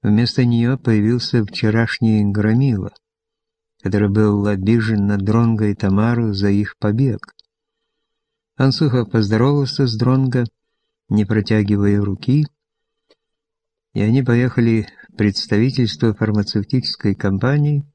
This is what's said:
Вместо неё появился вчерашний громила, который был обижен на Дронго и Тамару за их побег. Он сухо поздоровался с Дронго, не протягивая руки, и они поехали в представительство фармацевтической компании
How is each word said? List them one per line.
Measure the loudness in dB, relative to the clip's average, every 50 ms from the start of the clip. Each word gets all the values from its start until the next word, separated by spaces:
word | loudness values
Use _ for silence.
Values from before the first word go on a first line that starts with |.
Вместо | 2 2 2 2 2 0 0 0 2
неё | 2 2 2 0 0 -2
появился | -2 0 0 2 2 2 0 0 -2 -2 -2 -2 -2 -2
вчерашний | -2 -6 -2 -2 0 2 0 0 -2 -2 -2 0 2 2 2 0
громила, | 0 0 0 0 2 2 2 2 0 0 -2 -4 -8 _ _ _ _ _ _ _ _ _ _ _ _ _ _ _ _ _ _
который | _ -2 0 0 0 2
был | 2 2 2 2 2 0 0
обижен | -2 -2 -2 0 0 0 0 0 -2 -2 0 0
на | 0 -2
Дронго | -2 -2 0 0 2 2 0 0 0 -2
и | -2 -2
Тамару | -2 -2 0 0 0 0 0 0 -2 -2 -2 -2
за | -2 0 0
их | 0 0 -2 -4 -6
побег. | _ -4 -2 0 0 0 -2 -2 -6 -10 -20 _ _ _ _ _ _ _ _ _ _ _ _ _ _ _ _ _ _ _ _ _ _ _ _ _
Он | 0 0 0 2
сухо | 0 0 0 0 -2 -2
поздоровался | 0 0 0 0 2 2 2 2 2 2 0 -2 -2 -2 -2 -2
с | -2 0
Дронго, | 0 0 2 2 2 0 0 0 -2 -4 -4 _ _ _ _ _ _ _ _ _ _ _
не | _ -2 -2 0
протягивая | 0 0 -2 0 2 0 0 2 2 0 2 2 2 2 2
руки, | 0 -2 -4 -4 -2 0 0 0 0 -2 _ _ _ _ _ _ _ _ _ _ _ _ _ _ _ _ _ _ _ _ _ _ _ _ _ _ _ _ _
и | -2
они | 0 2 2 2 2
поехали | 2 2 2 0 0 0 0 0 2 2 0 -2 -6 -12 -20 -20
в | _ _
представительство | 0 0 0 0 -2 -4 -2 0 2 2 0 0 0 -2 -2 -2 -2 -2 -2 0
фармацевтической | 0 -2 -2 0 -2 -2 -2 -2 -4 -2 -2 -2 -2 -2 -4 -10 -4 -2 -2 -2
компании | 0 -2 -2 -2 0 0 0 0 0 0 0 -2 -2 -4 -8